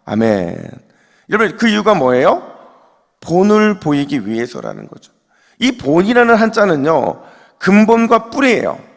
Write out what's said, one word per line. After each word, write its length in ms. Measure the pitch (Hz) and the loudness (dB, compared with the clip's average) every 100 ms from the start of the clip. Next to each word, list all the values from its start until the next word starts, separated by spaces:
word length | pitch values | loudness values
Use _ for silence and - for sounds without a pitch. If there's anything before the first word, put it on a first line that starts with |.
| - | -8
아멘. 520 | 107 113 101 85 85 50 - - _ _ _ - | -2 0 0 -4 -8 -14 -18 -20 _ _ _ -6
여러분, 260 | 214 214 - | -2 -2 0
그 120 | 233 | -2
이유가 240 | 208 185 | 0 0
뭐예요? 500 | 190 127 123 160 330 - - - _ _ _ _ _ | 0 2 2 2 0 -4 -20 -20 _ _ _ _ _
본을 580 | - 170 208 214 214 196 | -4 0 2 2 2 0
보이기 480 | 151 147 143 143 101 | -2 -4 -2 -6 -4
위해서라는 600 | 113 120 - - 50 52 | -6 -6 -10 -12 -14 -16
거죠. 260 | - - _ _ _ _ _ | -20 -20 _ _ _ _ _
이 180 | 254 254 | -4 -2
본이라는 580 | 131 165 196 240 233 220 | 0 0 2 4 4 4
한자는요, 840 | 226 226 202 151 143 156 104 - - - _ _ | 2 0 0 0 0 0 -2 -6 -14 -20 _ _
근본과 680 | 190 202 214 233 226 233 - | 2 4 4 4 2 0 -2
뿌리예요. 460 | - 269 185 90 - - | -2 0 0 -2 -6 -12